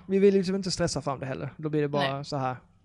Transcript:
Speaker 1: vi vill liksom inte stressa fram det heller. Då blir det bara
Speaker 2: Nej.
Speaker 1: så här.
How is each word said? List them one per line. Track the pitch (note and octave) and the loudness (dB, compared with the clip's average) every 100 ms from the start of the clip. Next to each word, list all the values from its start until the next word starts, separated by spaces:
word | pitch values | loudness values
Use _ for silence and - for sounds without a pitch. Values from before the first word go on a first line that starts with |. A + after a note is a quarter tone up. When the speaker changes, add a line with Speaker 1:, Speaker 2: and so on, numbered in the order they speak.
| - | 0
Speaker 1:
vi | F#3+ | 4
vill | G3+ | 6
liksom | G3 F#3 G3 | 6 2 -2
inte | F#3 | -2
stressa | - E3+ C#3+ | -2 -2 -2
fram | C#3+ B2+ | -6 -6
det | C3+ | -6
heller. | - C#3+ - | -8 -8 -8
Då | D3+ | -4
blir | D3+ | 0
det | D3 | 0
bara | C#3+ C#3 C#3 | 0 0 -2
Speaker 2:
Nej. | C#3+ | -6
Speaker 1:
så | C#3+ | -4
här. | B2+ B2 - _ | -4 -6 -14 _